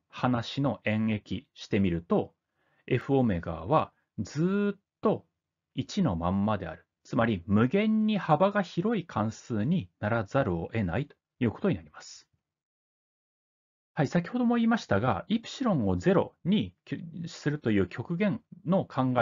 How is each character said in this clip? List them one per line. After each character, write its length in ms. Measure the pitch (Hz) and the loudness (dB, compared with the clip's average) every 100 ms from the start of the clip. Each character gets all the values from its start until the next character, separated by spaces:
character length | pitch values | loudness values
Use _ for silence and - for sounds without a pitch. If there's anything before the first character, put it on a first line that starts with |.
| _ | _
話 520 | - 127 123 113 - | -4 0 0 -2 -2
の 200 | 139 107 - | -2 -2 0
演 220 | 107 110 | 0 0
繹 380 | 107 - 95 - - | -2 -4 -10 -10 -18
し 140 | - | -2
て 100 | 107 | 0
み 120 | 98 | 2
る 120 | 85 | 0
と、 300 | - 208 - _ _ _ _ _ - | 0 0 0 _ _ _ _ _ -2
F 300 | 127 - 139 | -2 2 2
オ 60 | |
メ 180 | 120 87 | 4 0
ガ 260 | 87 80 85 | -2 -8 -2
は 260 | 160 196 _ _ - | 0 0 _ _ -10
ず 240 | 98 143 | -8 -2
ー 300 | 175 202 202 202 | 0 0 -2 -4
っ 40 | _ _ | _ _
と 260 | 220 131 - _ _ _ _ - | -2 -2 -4 _ _ _ _ -8
一 280 | 135 - | -4 0
の 140 | 160 85 | 0 2
ま 140 | 85 | 0
ん 160 | 98 104 | 2 2
ま 120 | 104 | 0
で 80 | 82 | -4
あ 80 | - | -12
る。 120 | _ _ - | _ _ -6
つ 120 | 127 | 0
ま 100 | 113 | 2
り 160 | 98 82 | 0 2
無 220 | 101 123 | 4 4
限 380 | 196 220 220 214 | 4 2 2 2
に 100 | 208 | 0
幅 340 | - 151 190 | 0 2 2
が 120 | 208 | 2
広 360 | 185 - 208 233 | -2 -2 -2 -2
い 60 | - | -4
関 260 | 117 110 | -2 -4
数 340 | - - 110 117 | -4 -6 -2 0
に 260 | 180 98 _ | 0 -2 _
な 80 | 104 | -2
ら 160 | 117 104 | -2 0
ざ 180 | 135 | 0
る 140 | 117 85 | 0 -2
を 140 | - | -2
得 120 | 113 92 | -2 0
な 140 | 90 | -2
い 80 | 151 | -4
と 100 | - _ _ | -10 _ _
い 80 | 120 | -2
う 40 | |
こ 100 | - | 0
と 80 | 202 | -2
に 80 | 98 | -2
な 60 | |
り 80 | - | -6
ま 100 | - | -20
す。 260 | - - - _ _ _ _ _ _ _ _ _ _ _ _ _ _ _ _ | -20 -20 -20 _ _ _ _ _ _ _ _ _ _ _ _ _ _ _ _
は 100 | - | -2
い、 60 | 139 | 0
先 200 | 175 175 | 0 -2
ほ 100 | 247 | 0
ど 80 | 233 | 0
も 100 | 240 | 2
言 80 | 226 | 2
い 20 | |
ま 120 | 233 | 0
し 80 | - | 0
た 140 | 196 | 0
が、 240 | 131 190 - | 2 -2 -2
イ 100 | 226 | -4
プ 100 | - | -4
シ 160 | - 254 | -4 0
ロ 100 | 160 | 2
ン 120 | 98 | 2
を 100 | 90 | 2
ゼ 180 | 160 180 | 4 2
ロ 200 | - - 160 | 2 -2 0
に 300 | 202 95 - - - 165 - 170 | 0 0 -8 -10 -10 -10 -12 -12
す 220 | - 151 | -8 -4
る 80 | 147 | -2
と 120 | 117 | 0
い 80 | 101 | 2
う 60 | 90 | 2
極 300 | - - 170 | -2 -6 -2
限 240 | 208 139 - - 160 | 0 -2 -6 -10 -2
の 200 | 185 - | 0 0
考 280 | - 131 123 | -2 0 2